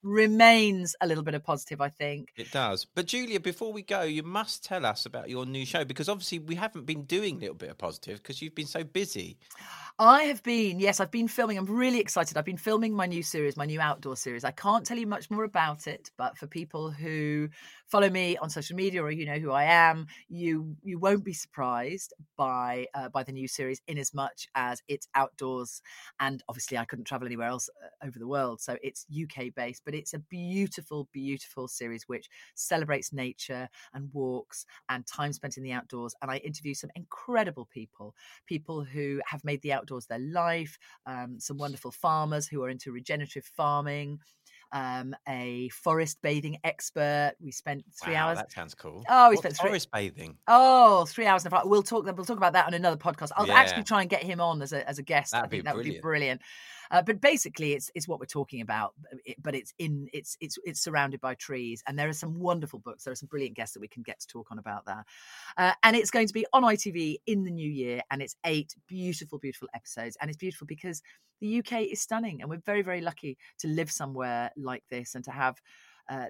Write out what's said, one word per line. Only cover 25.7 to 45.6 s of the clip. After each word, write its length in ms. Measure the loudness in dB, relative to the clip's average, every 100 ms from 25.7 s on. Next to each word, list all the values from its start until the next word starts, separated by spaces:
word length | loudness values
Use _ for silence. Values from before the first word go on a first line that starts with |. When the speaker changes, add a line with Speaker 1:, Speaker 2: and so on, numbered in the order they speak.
| -12 -18 -20 -20 -4
Speaker 1:
And 220 | -4 -4 -10
obviously 300 | -10 -6 -6
I 60 | -6
couldn't 200 | -8 -8
travel 220 | -8 -6
anywhere 220 | -4 -4
else, 200 | -4 -8 -12
uh, 240 | -20 -16 -14
over 100 | -12
the 100 | -4
world. 340 | -2 -2 -4
So 180 | -8 -8
it's 240 | -8 -12 -10
U 180 | -8 -8
K 240 | -8 -10
based, 320 | -8 -8 -10 -10
but 80 |
it's 220 | -10 -10 -12
a 40 |
beautiful, 880 | -12 -10 -6 -2 -4 -6 -10 -10 -10
beautiful 540 | -10 -8 -8 -10 -12 -10
series 380 | -8 -8 -10 -8
which 220 | -12 -12 -20 -20 -10
celebrates 580 | -2 -2 0 -2 -4
nature 560 | -6 -8 -8 -10 -10 -10 -14 -16
and 180 | -14 -10
walks 540 | -4 -4 -4 -8 -16 -16 -18 -8
and 160 | -6 -6
time 280 | -6 -6
spent 240 | -6 -10 -10
in 60 |
the 80 | -8
outdoors. 440 | -8 -8 -10 -10 -10
And 80 | -8
I 60 | -8
interview 360 | -8 -10 -8
some 160 | -10 -12 -16
incredible 720 | -16 -14 -2 0 0 -4 -14
people, 440 | -14 -16 _ -18 -18 -20 -20 -8
people 360 | -8 -6 -8
who 380 | -8 -6 -4 -4 -6
have 160 | -8
made 180 | -4 -4
the 100 | -2
outdoors 120 | -2 -2 -12 -10
their 100 | -8
life, 600 | -4 0 0 0 -4 -12 -20 -20 -12
um, 340 | -10 -10 -10
some 180 | -10 -8
wonderful 340 | -8 -8 -12
farmers 560 | -4 -2 0 0 -4 -4
who 160 | -6
are 60 | -6
into 220 | -8 -10
regenerative 540 | -12 -6 -6 -6 -10 -12
farming, 720 | -2 0 0 -2 -6 -6 -10 -14 _ _ -20 _
um, 420 | -6 -4 -6 -8 -10 -8
a 420 | -8 -6 -6